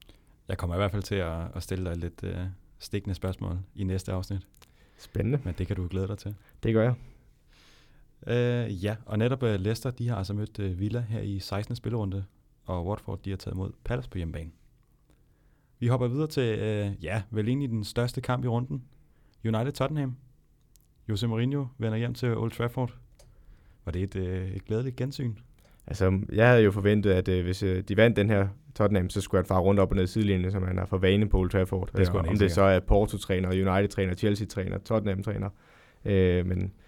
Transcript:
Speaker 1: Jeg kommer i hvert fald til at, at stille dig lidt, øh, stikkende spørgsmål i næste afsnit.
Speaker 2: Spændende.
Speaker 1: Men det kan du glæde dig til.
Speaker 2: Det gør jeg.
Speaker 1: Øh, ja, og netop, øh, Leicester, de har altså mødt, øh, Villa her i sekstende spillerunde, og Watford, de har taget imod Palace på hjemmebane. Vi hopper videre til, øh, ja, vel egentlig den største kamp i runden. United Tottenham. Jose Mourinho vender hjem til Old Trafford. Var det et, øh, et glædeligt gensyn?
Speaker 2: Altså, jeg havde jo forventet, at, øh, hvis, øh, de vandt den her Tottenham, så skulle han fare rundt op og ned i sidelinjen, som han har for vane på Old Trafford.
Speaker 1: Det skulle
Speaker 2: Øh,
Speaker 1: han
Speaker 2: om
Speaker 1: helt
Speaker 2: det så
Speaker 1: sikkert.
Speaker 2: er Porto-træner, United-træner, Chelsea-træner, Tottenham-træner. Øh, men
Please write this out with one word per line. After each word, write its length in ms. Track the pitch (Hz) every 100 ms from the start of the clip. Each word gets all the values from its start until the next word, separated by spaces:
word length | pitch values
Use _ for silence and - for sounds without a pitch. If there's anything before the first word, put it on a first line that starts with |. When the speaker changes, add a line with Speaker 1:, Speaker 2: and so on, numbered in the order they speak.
| - - _ _ -
Speaker 1:
Jeg 100 | 95
kommer 180 | 87 87
i 20 |
hvert 120 | 101
fald 120 | 104
til 120 | -
at, 280 | 98 85 82 82
at 80 | 82
stille 220 | - 92 90
dig 60 | 85
lidt, 280 | 85 -
øh, 120 | 95 90 90 92 - -
stikkende 360 | - 104 101
spørgsmål 440 | 92 95 92 98 85 95
i 100 | -
næste 280 | 95 92 -
afsnit. 340 | 92 92 95 - _ - _ _ -
Speaker 2:
Spændende. 400 | - - 76 135
Speaker 1:
Men 100 | 92 85
det 80 | 90
kan 100 | 95
du 100 | 87
glæde 180 | 92 95
dig 100 | 104
til. 160 | - 104 - -
Speaker 2:
Det 120 | -
gør 80 | 110
jeg. 120 | 117 123 - - _ _ _ _ - - - - - _ -
Speaker 1:
Øh, 580 | 120 123 120 113 92
ja, 120 | 101 107 -
og 120 | 107
netop, 240 | 120 135
øh, 180 | 120 101
Leicester, 300 | 98 113 135
de 180 | 123 120
har 80 | 104
altså 180 | 95
mødt, 240 | 101 107 -
øh, 220 | 98 90
Villa 200 | 104 117
her 200 | 113 113
i 180 | 101 98
sekstende 380 | - 98 107 120
spillerunde, 480 | 113 117 101 98 98 _ _ _ -
og 200 | 90 85
Watford, 360 | 107 - 98
de 60 | 98
har 60 | 95
taget 180 | -
imod 160 | 95 95 -
Palace 260 | - 123 123
på 80 | 92
hjemmebane. 320 | 82 80 80 - _ _ _ _ _ _ _ _ _ _ _ -
Vi 80 | 120
hopper 220 | 131 123
videre 180 | 135 156
til, 320 | 143 120 104
øh, 460 | 110 107 104 90
ja, 180 | 82 104 92
vel 180 | 107 107
egentlig 220 | 135 139
den 140 | 113
største 360 | 101 - 123 127
kamp 240 | 120 127
i 40 | 123
runden. 340 | 117 123 143 - - _ _ _ _
United 280 | 113 110 127
Tottenham. 440 | - 135 151 135 127 - _ _ _ _ _ _ _ -
Jose 180 | 101 117
Mourinho 400 | 113 123 143 127 -
vender 200 | 113 110
hjem 160 | 120
til 220 | 117 123 110
Old 140 | 113
Trafford. 420 | - 120 131 123 - - - - - - - - -
Var 80 | -
det 100 | 87
et, 140 | 98 98
øh, 320 | 90 92 92
et 140 | 95
glædeligt 320 | - 110 131 123
gensyn? 380 | 127 139 123 104 - _ _ _ -
Speaker 2:
Altså, 340 | - 92 95 104
jeg 160 | 107 117
havde 140 | 120
jo 80 | 107
forventet, 400 | 101 101 107 101
at, 180 | 92 92
øh, 160 | 90
hvis, 180 | 87 92
øh, 200 | 95 92 92
de 80 | 98
vandt 200 | 113 104
den 140 | 104
her 180 | 104 98 101 -
Tottenham, 360 | - 104 101 90
så 100 | 98
skulle 180 | - 95
han 80 | 87
fare 140 | 92
rundt 200 | 92 101
op 100 | 95
og 60 | 95
ned 80 |
i 20 | 92
sidelinjen, 440 | 110 104 95 90
som 100 | 98
han 160 | 92 92
har 80 | 92
for 120 | 95
vane 300 | 92 101 104
på 100 | 95
Old 120 | 90
Trafford. 400 | 98 92 92 92 98
Speaker 1:
Det 100 | 90
skulle 120 | 95
Speaker 2:
Øh, 40 |
Speaker 1:
han 40 | 85
Speaker 2:
om 40 |
Speaker 1:
helt 80 | 101
Speaker 2:
det 100 | 98
så 40 |
Speaker 1:
sikkert. 180 | 85 98
Speaker 2:
er 60 | 92
Porto-træner, 680 | 92 101 107 98 - 92 92
United-træner, 640 | 95 95 95 101 - 95
Chelsea-træner, 640 | 90 107 104 101 - 95 92
Tottenham-træner. 720 | - 110 101 98 104 104 98 - _ - - _
Øh, 420 | 104 98 92 90 90
men 260 | 90 92 -